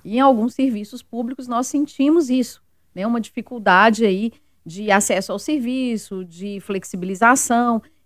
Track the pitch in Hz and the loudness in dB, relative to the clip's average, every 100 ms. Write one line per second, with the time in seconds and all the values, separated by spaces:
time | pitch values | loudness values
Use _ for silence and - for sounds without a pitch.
0 | 180 233 269 233 240 - 269 208 208 247 | -4 2 4 4 0 0 -2 -2 -8 -16
1 | - 233 240 269 247 233 254 285 294 - | -12 -8 -8 -8 -6 -4 -2 -2 -4 0
2 | 285 330 262 254 233 - _ _ _ 180 | 2 2 2 0 -2 -8 _ _ _ -6
3 | 214 233 208 - - 240 202 185 220 214 | -2 -2 -4 -10 -12 -2 4 6 6 4
4 | 220 190 226 - _ _ 165 180 208 196 | 2 2 -4 -8 _ _ -18 -8 0 2
5 | 202 190 196 196 - 302 233 262 247 220 | 2 -2 -2 -8 -4 -4 -2 -4 -2 -4
6 | - 190 180 165 202 196 - 196 - 185 | -6 -12 -12 -12 -12 -10 -8 -8 -8 -8
7 | 180 185 233 254 - 240 240 226 - _ | -6 2 4 4 2 0 2 -2 -4 _